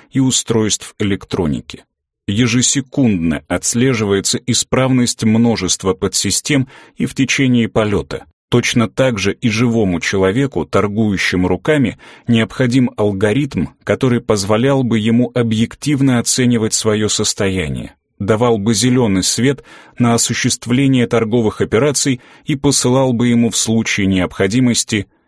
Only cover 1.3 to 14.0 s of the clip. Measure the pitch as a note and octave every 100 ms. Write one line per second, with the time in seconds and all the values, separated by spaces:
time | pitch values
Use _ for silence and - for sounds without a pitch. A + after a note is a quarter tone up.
1.3 | - D#2+ B1 - - _ _ _ _ -
2.3 | G2+ B2 A#2+ A#2+ C#3+ C#3 - B2 F#2+ E2
3.3 | C#2+ - F2 - A#2+ C3 A2+ G#2 G2 F#2+
4.3 | A#2+ - A2+ - B2+ C3 B2+ A#2+ - A2+
5.3 | A2+ A#2 G2+ F2+ - G2 F2+ G2 - G2+
6.3 | - - C#3+ C3 - - - B2 - C3
7.3 | - C3 B2 A2+ A#2 G#2 G2 C2+ - -
8.3 | _ - A#2+ - B2 A2 - C3 G#2 G2
9.3 | - B2 G#2+ A#2+ A2+ G2 E2+ - G2 F#2+
10.3 | A2+ C#3 - D2 G2 G2+ G2+ G#2+ F#2 -
11.3 | F#2 F2+ F2+ - D3+ A#2 - - - -
12.3 | A2+ A2 - B2+ C3 B2 - G#2 F#2+ G#2+
13.3 | A#2+ D3 - D2 _ - G#2